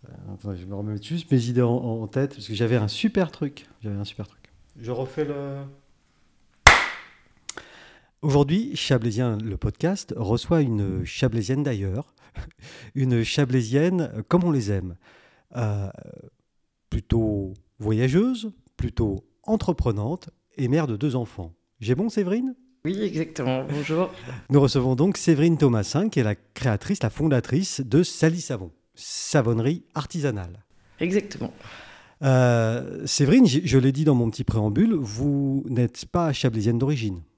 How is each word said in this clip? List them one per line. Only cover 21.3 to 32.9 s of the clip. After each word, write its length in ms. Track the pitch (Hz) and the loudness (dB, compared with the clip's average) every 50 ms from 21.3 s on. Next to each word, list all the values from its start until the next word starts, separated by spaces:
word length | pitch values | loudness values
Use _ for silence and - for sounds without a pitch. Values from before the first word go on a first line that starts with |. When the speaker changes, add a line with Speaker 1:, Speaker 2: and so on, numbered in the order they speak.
| - - 90 82 82 _ _ _ _ _ | -8 -12 -12 -12 -14 _ _ _ _ _
Speaker 1:
J'ai 140 | 113 101 127 | 0 0 0
bon, 120 | 151 202 233 | 2 0 -2
Séverine ? 460 | - 220 202 180 196 240 254 262 254 _ _ _ _ _ _ | 0 -2 -2 0 0 -2 -2 -4 -6 _ _ _ _ _ _
Speaker 2:
Oui, 160 | 151 190 196 | -4 -2 -2
exactement. 640 | 214 196 - 156 160 156 - - 139 127 127 131 131 143 | -2 -2 -2 -2 -4 -4 -4 -4 -2 -2 -2 -2 -2 -4
Bonjour. 400 | 143 147 143 139 160 165 185 180 - - - 123 127 113 - _ | -4 -4 -2 -2 0 0 0 -2 -4 -12 -16 -14 -14 -14 -6 _
Speaker 1:
Nous 100 | 131 143 | 4 6
recevons 340 | 139 131 - 139 123 131 131 | 6 6 4 2 2 2 2
donc 220 | 120 151 196 190 - | 2 2 2 0 0
Séverine 400 | - - 160 139 151 170 165 143 | 2 2 4 4 4 2 4 4
Thomasin, 500 | 151 135 120 110 98 - - 139 196 220 | 4 4 4 2 0 0 0 0 0 0
qui 100 | - - | 0 0
est 20 | 120 | 0
la 120 | 107 104 | 0 -2
créatrice, 680 | - _ _ _ - 123 127 107 101 - - 208 - - | -4 _ _ _ -4 -2 0 0 0 -2 -4 -4 -2 -2
la 60 | 110 | -4
fondatrice 720 | - - 151 160 139 123 - - 123 160 190 - - - | -2 0 0 2 2 2 0 0 0 -2 0 -2 -4 -6
de 220 | 135 120 117 151 180 | -4 2 2 2 2
Sali 360 | - - - - 160 160 180 | 2 0 2 2 2 2 0
Savon, 300 | - - 139 107 92 85 - _ _ _ _ | -4 -6 -8 -8 -8 -12 -16 _ _ _ _
savonnerie 880 | - - - - - - - - 151 123 110 120 110 113 135 165 175 - _ _ | -18 -14 -12 -10 -8 -8 0 2 2 2 4 2 2 2 0 0 -2 -6 _ _
artisanale. 680 | 156 139 - - 175 143 143 117 101 92 87 87 - - _ _ _ _ _ _ - | -8 -8 -6 -6 -4 -2 -2 -2 -4 -8 -10 -14 -18 -20 _ _ _ _ _ _ -4
Speaker 2:
Exactement. 520 | 170 175 185 208 196 202 - - - - - - - - - - - - - - - - _ _ - | -4 0 0 0 -2 -2 -10 -8 -8 -10 -10 -14 -20 -20 -20 -20 -20 -20 -20 -20 -20 -20 _ _ 2
Speaker 1:
Euh, 840 | 135 131 127 127 123 120 117 113 113 113 120 131 135 | 2 4 6 6 4 4 4 2 0 0 -2 -6 -8